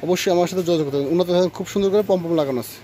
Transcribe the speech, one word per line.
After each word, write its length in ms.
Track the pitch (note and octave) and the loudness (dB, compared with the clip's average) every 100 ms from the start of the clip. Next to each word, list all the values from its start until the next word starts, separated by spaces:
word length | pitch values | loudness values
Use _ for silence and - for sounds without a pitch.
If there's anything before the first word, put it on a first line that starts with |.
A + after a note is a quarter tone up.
অবশ্যই 260 | D3+ F3+ - | 0 0 2
আমার 140 | F3 F3 | 2 2
সাথে 120 | F#3 E3+ | 0 0
যোগাযোগ 160 | E3+ D3 | 0 0
করতে 120 | C#3 | -2
হবে। 100 | C#3 | 0
ওনারা 140 | E3+ F3 | 0 2
তো 40 | F3 | 2
দেখেন 160 | F3+ - | 0 -2
খুব 100 | F#3 | -6
সুন্দর 160 | - G3 | -2 2
করে 120 | G3+ G3+ | 2 2
পমপম 220 | F#3+ E3+ E3 | 0 2 0
লাগানো 180 | C#3+ B2+ | 0 -2
আছে। 120 | A2+ - | -6 -12